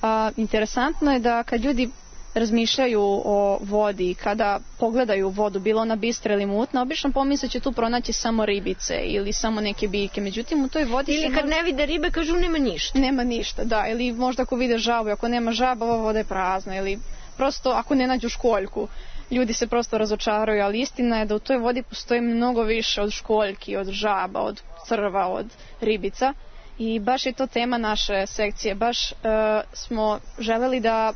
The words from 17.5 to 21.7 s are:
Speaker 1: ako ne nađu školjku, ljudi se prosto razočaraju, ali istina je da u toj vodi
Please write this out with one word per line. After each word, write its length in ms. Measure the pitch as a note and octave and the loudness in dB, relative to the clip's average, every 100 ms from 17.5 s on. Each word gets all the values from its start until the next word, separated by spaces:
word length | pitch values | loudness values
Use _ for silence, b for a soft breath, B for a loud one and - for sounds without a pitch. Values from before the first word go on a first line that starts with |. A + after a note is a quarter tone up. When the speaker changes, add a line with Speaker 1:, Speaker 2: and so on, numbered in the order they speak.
| - C4 | 0 0
Speaker 1:
ako 240 | A3+ A#3 | 0 2
ne 120 | C#4 B3+ | 2 2
nađu 220 | B3+ A#3 | 0 -2
školjku, 600 | - A#3+ G#3+ G3 - G#3 B B B B | 0 2 2 -2 -6 -6 B B B B
ljudi 220 | B3 B3 | 0 0
se 140 | A#3 A#3 | 0 0
prosto 320 | A#3+ A#3 A3 | 0 0 0
razočaraju, 640 | G#3+ G#3 - G#3+ A3 G#3 | 0 0 0 0 2 2
ali 180 | G3+ G#3+ | 2 0
istina 380 | C4+ - A#3+ A3+ | -2 0 0 2
je 60 | |
da 100 | G#3 | 0
u 40 | G#3+ | -2
toj 180 | - C4+ | 0 2
vodi 260 | A#3 | 2